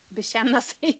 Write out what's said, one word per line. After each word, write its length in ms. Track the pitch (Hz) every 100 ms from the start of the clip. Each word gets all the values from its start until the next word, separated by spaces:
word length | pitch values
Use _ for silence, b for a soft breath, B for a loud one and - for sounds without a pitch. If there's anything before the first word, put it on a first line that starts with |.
| _
bekänna 520 | 190 214 233 240 247
<laughs> 0 |
sig 320 | 240 - 320 -